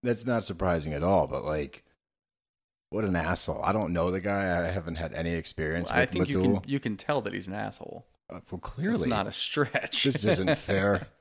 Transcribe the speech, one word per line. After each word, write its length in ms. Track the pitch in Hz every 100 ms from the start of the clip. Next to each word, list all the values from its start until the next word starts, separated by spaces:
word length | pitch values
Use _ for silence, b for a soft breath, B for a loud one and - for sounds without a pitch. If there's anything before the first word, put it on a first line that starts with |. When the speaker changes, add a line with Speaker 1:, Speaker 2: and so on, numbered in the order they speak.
Speaker 1:
That's 240 | 123 113 117
not 180 | 117
surprising 480 | - 92 95 85 78
at 100 | 73
all, 240 | 82 95 69
but, 180 | - -
like, 400 | 78 71 - _ _ _ _ _ _ _ _ _ _ _
what 160 | 104 107
an 100 | 90
asshole. 480 | 80 87 - 73
I 80 | 90
don't 220 | 104 90
know 180 | 87 87
the 80 | 92
guy. 480 | 95 101 95 87 85
I 40 |
haven't 240 | 92 82 80
had 180 | 82
any 180 | - 85
experience 580 | 85 80 - 78 82 90
Speaker 2:
Well, 100 | -
I 20 |
Speaker 1:
with 80 | 123
Speaker 2:
think 160 | 175 151
Speaker 1:
Matul. 60 |
Speaker 2:
you 80 | 117
can, 200 | 92 104 92
you 100 | 139
can 160 | 131 104
tell 240 | - 147
that 120 | 104
he's 140 | 98 95
an 60 |
asshole. 520 | 101 107 - - - - _ _
Speaker 1:
Uh, 120 | - -
well, 80 | 92
clearly. 360 | - - 180 233
Speaker 2:
It's 100 | 143
not 200 | 110 101
a 60 |
stretch. 720 | - - - 135 - - -
Speaker 1:
This 220 | 139 127 104
isn't 300 | 98 95 147
Speaker 2:
<laughs> 20 |
Speaker 1:
fair. 500 | - 98 98 98 - _